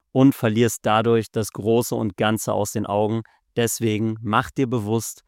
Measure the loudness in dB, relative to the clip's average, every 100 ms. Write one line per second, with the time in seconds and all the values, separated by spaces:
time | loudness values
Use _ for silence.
0 | _ 4 4 4 0 2 2 0 0 2
1 | 4 2 0 -6 -6 -4 0 2 0 -4
2 | -4 -2 -2 0 -2 -2 -2 -4 -4 0
3 | 0 -2 -8 _ _ -2 -2 0 -2 0
4 | -2 -4 -2 -2 -2 -2 -2 -2 -2 -4
5 | -4 -14